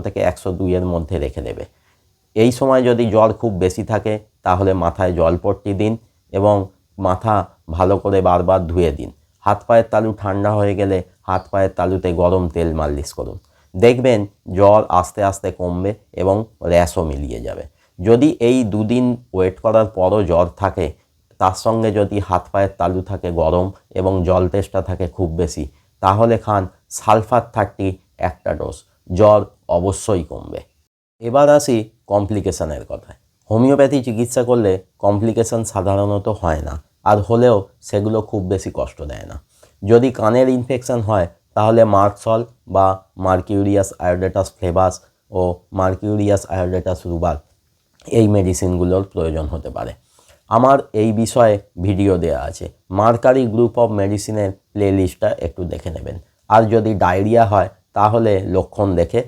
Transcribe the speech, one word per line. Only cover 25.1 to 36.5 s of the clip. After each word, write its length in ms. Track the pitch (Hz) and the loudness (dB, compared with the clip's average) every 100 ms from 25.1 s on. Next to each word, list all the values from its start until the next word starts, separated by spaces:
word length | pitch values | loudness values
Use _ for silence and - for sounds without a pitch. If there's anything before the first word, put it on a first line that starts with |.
| - 87 80 | -4 -4 -2
বেশি, 220 | 85 - 73 - _ _ | -4 -6 -10 -12 _ _
তাহলে 320 | 95 101 117 113 | 0 2 2 2
খান 260 | - 104 92 - _ - | 0 -2 -4 -10 _ -6
সালফার 460 | - 110 107 120 117 | 2 2 2 -2 0
থার্টি 360 | 113 98 - 98 92 _ - 90 | -4 -4 -4 -6 -6 _ -8 -6
একটা 220 | - - 78 | -6 -6 -6
ডোজ, 180 | 73 - _ _ - | -8 -12 _ _ -8
জ্বর 320 | 90 104 107 - _ - | 4 6 6 2 _ -4
অবশ্যই 540 | 87 92 95 - 92 | -2 0 -2 -2 -2
কমবে। 380 | - 60 50 50 - _ _ _ _ _ | -4 -12 -14 -16 -16 _ _ _ _ _
এবার 260 | 117 135 147 | -2 4 6
আসি 280 | 147 - 117 107 _ - | 6 4 0 -2 _ -2
কমপ্লিকেশনের 800 | 101 101 104 92 - 80 71 - | -2 0 -2 -4 -4 -6 -8 -10
কথায়। 320 | 60 - - _ _ - | -14 -14 -20 _ _ -2
হোমিওপ্যাথি 500 | 107 127 139 135 143 | 2 4 4 4 2
চিকিৎসা 380 | 123 110 123 - | -2 -4 -2 -2
করলে 280 | 120 120 101 92 - _ | 0 2 2 0 -6 _
কমপ্লিকেশন 640 | 101 101 113 107 113 117 110 | 0 0 0 0 -2 -2 -4
সাধারণত 560 | 101 92 98 101 101 101 104 | -4 -2 0 0 -2 -4 -4
হয় 200 | 85 | -2